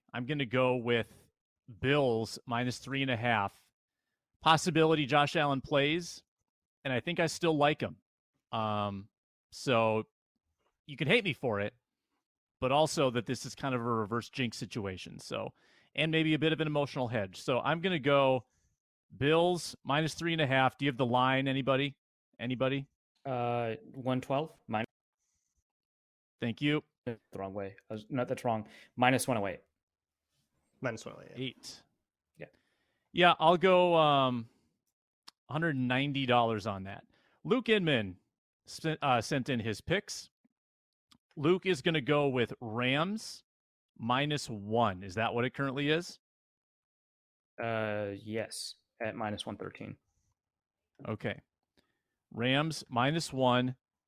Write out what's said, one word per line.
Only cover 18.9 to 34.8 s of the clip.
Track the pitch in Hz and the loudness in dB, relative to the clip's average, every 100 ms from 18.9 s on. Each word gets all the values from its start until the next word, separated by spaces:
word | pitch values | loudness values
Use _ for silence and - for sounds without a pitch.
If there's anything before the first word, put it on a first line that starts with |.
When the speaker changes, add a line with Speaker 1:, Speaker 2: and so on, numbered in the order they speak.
| _ _ 98 | _ _ -2
Speaker 1:
Bills | 139 160 175 180 - - | 2 4 4 0 -6 -12
minus | 123 143 160 | -2 0 0
three | - 170 | -2 -4
and | 165 | 0
a | 139 | 2
half. | 135 131 - | 4 4 2
Do | |
you | 143 | -2
have | 120 | 0
the | 123 | 2
line? | 123 131 135 135 | 4 4 2 0
Anybody? | 135 135 135 139 - _ _ _ - | 0 2 2 0 -6 _ _ _ -10
Anybody? | 120 123 131 139 135 _ _ _ 135 | -6 -2 0 -2 -6 _ _ _ -8
Speaker 2:
Uh, | 123 120 120 117 110 - | -4 -2 -2 -4 -6 -12
one | 135 123 127 | -8 -2 -2
twelve. | - 139 160 _ - | 0 -4 -4 _ -6
Min- | 110 117 _ _ _ _ _ _ _ _ _ _ _ _ _ _ - | -6 -6 _ _ _ _ _ _ _ _ _ _ _ _ _ _ -8
Speaker 1:
Thank | 120 110 | -6 -2
you. | 147 151 - _ | 0 0 -4 _
Speaker 2:
The | 123 110 _ 95 | -12 -12 _ -10
wrong | 95 | -8
way. | 101 98 101 - | -6 -10 -12 -14
I | |
was, | 110 107 | -12 -6
no, | 135 | -4
that's | 123 123 123 | -4 -2 -2
wrong. | 113 104 - - - | -2 -4 -18 -12 2
Minus | 127 131 - | 2 4 0
one | 117 | -2
oh | 98 | -2
eight. | - _ _ _ _ _ _ _ _ _ _ _ - | -6 _ _ _ _ _ _ _ _ _ _ _ -10
Speaker 3:
Minus | 127 113 | -8 -8
one | - - | -14 -18
oh | |
eight, | - 120 | -18 -10
yeah. | |
Speaker 1:
Eight. | 131 - - - _ _ _ _ _ - | -10 -12 -20 -20 _ _ _ _ _ -20
Speaker 2:
Yeah. | - _ _ _ _ _ _ | -20 _ _ _ _ _ _
Speaker 1:
Yeah, | 170 175 - | 4 4 6
I'll | 160 180 | 4 6
go, | 185 180 180 | 6 6 6
um, | 165 151 139 131 120 113 _ _ _ | 6 6 4 2 0 -8 _ _ _